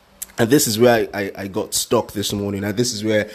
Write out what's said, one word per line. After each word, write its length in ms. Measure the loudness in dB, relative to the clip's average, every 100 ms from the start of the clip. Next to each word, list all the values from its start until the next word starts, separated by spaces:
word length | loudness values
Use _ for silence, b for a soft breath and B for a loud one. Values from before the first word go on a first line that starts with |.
| _ _ -12 -2
And 100 | 4
this 200 | 4 4
is 100 | 4
where 300 | 4 4 2
I, 100 | -4
I, 100 | -6 -6
I 100 | -8
got 260 | -6 -4
stuck 380 | -4 0 0 0
this 200 | -4 -4
morning, 300 | -4 -2 -4
and 140 | -2 -2
this 160 | -2
is 100 | -2
where 260 | 0 0 0